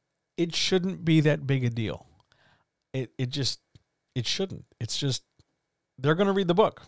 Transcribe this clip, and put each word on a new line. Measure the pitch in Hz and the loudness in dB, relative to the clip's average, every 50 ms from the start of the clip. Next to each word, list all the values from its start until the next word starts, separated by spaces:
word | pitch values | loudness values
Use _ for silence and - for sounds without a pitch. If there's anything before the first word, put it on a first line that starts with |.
| _ _ _ _ _ _ - | _ _ _ _ _ _ -4
it | - 170 170 160 | -4 -2 -2 0
shouldn't | - - - 190 185 175 190 180 165 175 | -2 0 2 0 0 0 -2 -6 -2 0
be | 165 160 160 | 4 4 6
that | 147 156 147 151 143 | 6 4 2 0 0
big | 131 139 135 127 | -2 -2 0 0
a | 120 | -2
deal. | 117 113 110 92 67 - - _ _ _ _ _ _ _ _ _ _ _ _ _ _ _ _ _ | -2 -2 -4 -4 -4 -8 -10 _ _ _ _ _ _ _ _ _ _ _ _ _ _ _ _ _
It, | - 131 127 - _ - | -6 -6 -6 -6 _ -6
it | 127 123 | -6 -4
just, | 131 143 127 - - - _ _ _ _ _ _ _ _ _ _ - | -4 -4 -4 -4 -4 -6 _ _ _ _ _ _ _ _ _ _ -8
it | 127 110 | -6 -4
shouldn't. | - - - 190 185 - - - _ _ - | -4 -2 -4 -4 -6 -6 -14 -16 _ _ -10
It's | 123 - - - | -8 -6 -6 -4
just, | 143 139 127 - _ _ _ _ _ _ _ _ _ _ _ _ _ _ _ - | -2 -2 -4 -4 _ _ _ _ _ _ _ _ _ _ _ _ _ _ _ -4
they're | 131 147 160 | 0 0 2
gonna | 175 202 196 | 4 4 2
read | 196 196 196 170 | 2 0 2 2
the | |
book. | 175 190 220 156 - - - | 4 4 4 2 2 -6 -20